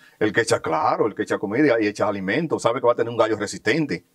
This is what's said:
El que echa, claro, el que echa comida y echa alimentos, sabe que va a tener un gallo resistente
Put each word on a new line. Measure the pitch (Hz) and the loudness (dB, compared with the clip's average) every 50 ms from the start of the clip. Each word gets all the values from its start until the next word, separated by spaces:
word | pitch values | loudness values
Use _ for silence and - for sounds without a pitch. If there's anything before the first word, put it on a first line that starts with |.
| - - _ - | -20 -16 _ -2
El | - 214 190 | -2 0 2
que | 151 | 0
echa, | 151 - 113 - | 2 2 0 0
claro, | - - 160 156 156 120 151 185 147 | 0 -2 -2 0 0 0 0 2 0
el | 107 98 | -2 -2
que | - 104 | -4 -4
echa | - 110 98 | -4 -4 -4
comida | - 98 107 127 156 143 117 117 | -4 -2 0 2 4 4 4 2
y | 107 104 | 2 0
echa | 101 - 104 104 | 0 0 -2 -2
alimentos, | 104 101 95 95 104 139 170 147 123 95 - | -2 -4 -4 -2 -2 -2 -2 -2 -4 0 0
sabe | - 117 131 | 0 0 2
que | 127 117 | 2 2
va | 120 | 2
a | |
tener | - 117 113 | 2 0 -2
un | 120 110 | 2 0
gallo | 110 113 110 | 2 2 2
resistente | 101 107 101 - 90 - 107 117 165 156 135 90 82 _ _ _ | -2 -4 -6 -6 -6 -2 0 0 0 0 -2 -4 -8 _ _ _